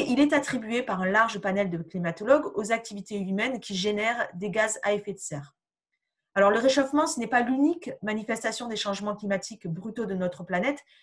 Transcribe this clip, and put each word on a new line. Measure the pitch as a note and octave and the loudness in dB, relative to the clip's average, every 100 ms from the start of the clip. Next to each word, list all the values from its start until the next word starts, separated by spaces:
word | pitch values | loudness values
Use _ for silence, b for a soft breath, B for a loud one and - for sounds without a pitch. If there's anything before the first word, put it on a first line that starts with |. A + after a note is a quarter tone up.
| C#4 | 6
il | B3 | 4
est | D4 | 6
attribué | D4+ D4 B3+ A3 A#3+ | 4 2 -4 -2 -4
par | B3 F3+ | -2 -2
un | F#3 | 2
large | G#3 A3+ G#3 | 4 4 2
panel | G3+ F#3+ G3+ | -2 0 0
de | E3+ | -2
climatologues | E3 F#3 E3+ E3+ G#3+ D4 D#4+ G3+ | -4 -4 -4 -4 4 4 4 -4
aux | G#3 | 0
activités | A3+ - G3+ G3 G3+ | -2 -2 -12 -8 -6
humaines | F#3+ F#3+ A#3+ B3+ | -2 0 0 -2
qui | - F#3+ | -4 -2
génèrent | G#3 G#3 A3 A#3+ - | 0 0 0 0 -4
des | F3 G#3 | -4 -2
gaz | G#3+ A3 - | 0 0 0
à | G3+ | 0
effet | G#3 G#3 | 0 -2
de | F#3+ | -10
serre. | - C#3+ C#3 _ _ _ _ _ _ _ _ | -8 -10 -10 _ _ _ _ _ _ _ _
Alors, | G3 G3+ | 4 6
le | G#3+ | 6
réchauffement, | C4 C4+ C4+ D4 D#4 | 4 4 2 2 0
ce | - | -2
n'est | A3 | 0
pas | B3 | 2
l'unique | A#3+ C4 D4 E4+ - - | 2 2 2 2 -6 -8
manifestation | G#3+ G#3+ G#3 A3+ A3+ A3 A#3+ | -4 -4 -4 -4 -2 -4 -6
des | G#3+ | -4
changements | G#3 G3 G#3 G#3 | -4 -4 -4 -4
climatiques | G#3 G3 - G#3+ F3 | -2 -4 -4 -10 -8
brutaux | E3 A3 A3 G#3 | -6 -8 -6 -4
de | F#3+ | -2
notre | F3+ F3 | -2 -4
planète, | F3 F3+ A#3+ D4 b b | -4 -2 0 -2 b b